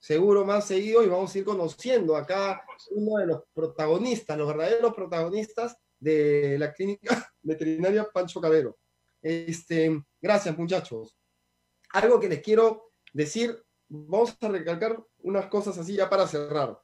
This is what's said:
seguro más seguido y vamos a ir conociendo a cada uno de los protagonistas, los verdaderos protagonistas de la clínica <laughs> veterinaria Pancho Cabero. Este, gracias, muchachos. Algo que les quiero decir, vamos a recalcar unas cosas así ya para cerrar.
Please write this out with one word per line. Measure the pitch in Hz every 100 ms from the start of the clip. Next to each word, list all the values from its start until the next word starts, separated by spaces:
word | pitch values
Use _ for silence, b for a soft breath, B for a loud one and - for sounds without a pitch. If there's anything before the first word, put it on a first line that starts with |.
seguro | - 156 196 202
más | 196 202 202
seguido | 190 208 226
y | 214
vamos | 180 190
a | 196
ir |
conociendo | 196 196 170 - 240 247 170 156
a | 147
cada | 190 196 190 - - -
uno | 208 214 214
de | 180
los | 160 -
protagonistas, | - 160 160 156 170 247 240 - 151
los | 147
verdaderos | 151 165 233 233
protagonistas | 220 185 170 165 202 214 - 233 - _ _
de | 143 156 147 147 143 139
la | 147
clínica | 143 196 202 226 240 - _
<laughs> |
veterinaria | 147 156 160 160 180 208 214
Pancho | - 180 180
Cabero. | 165 160 123 - _ _ _ _
Este, | 156 165 165 170 - 165 160 156 147 _
gracias, | 185 202 202 156
muchachos. | 170 180 - 117 110 _ _ _ _ _ _ _ _
Algo | 190 220 233
que | 190
les | 151
quiero | - 214 226 220 - _ -
decir, | 139 147 220 233 - _ _ _
vamos | 151 151 190 233 -
a | 214
recalcar | 196 160 170 220 226 - _
unas | - 196 190
cosas | 208 202 180
así | 165
ya | 202 185
para | 196 185
cerrar. | - 147 151 131 -